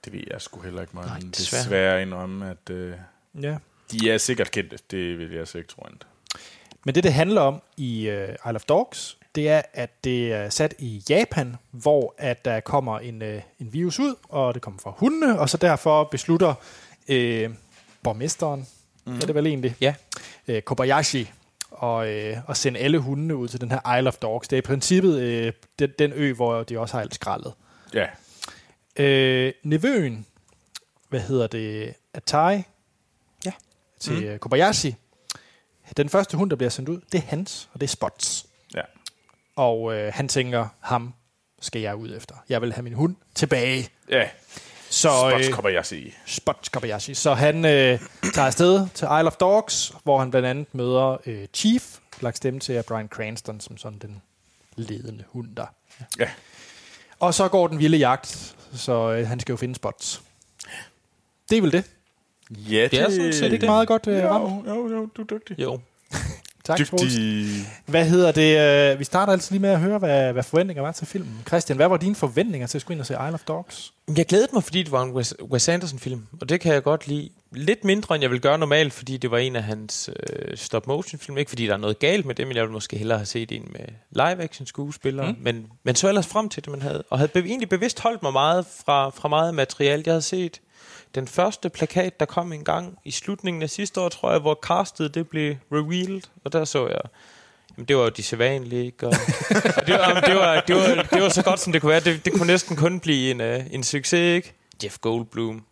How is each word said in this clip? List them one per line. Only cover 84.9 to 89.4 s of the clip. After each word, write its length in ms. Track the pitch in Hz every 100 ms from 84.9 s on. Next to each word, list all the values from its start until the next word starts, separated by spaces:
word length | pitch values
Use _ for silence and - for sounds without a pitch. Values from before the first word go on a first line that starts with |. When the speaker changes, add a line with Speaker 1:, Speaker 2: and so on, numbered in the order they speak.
| 147 139 135 147
Speaker 3:
Mm. 60 | 233
Speaker 2:
Men, 260 | 120 117 110 -
men 120 | 123
så 140 | 123 196
ellers 180 | 202 165
frem 220 | 214 214
til 160 | -
det, 60 | 143
man 120 | 139
havde. 200 | 139 147 -
Og 80 | 131
havde 100 | 147
be-, 40 | 180
egentlig 280 | 180 254 226
bevidst 320 | 185 226 -
holdt 220 | 233 226
mig 100 | 147
meget 340 | 135 147 180 175 -
fra, 260 | - 143 135
fra 180 | - 151
meget 200 | 151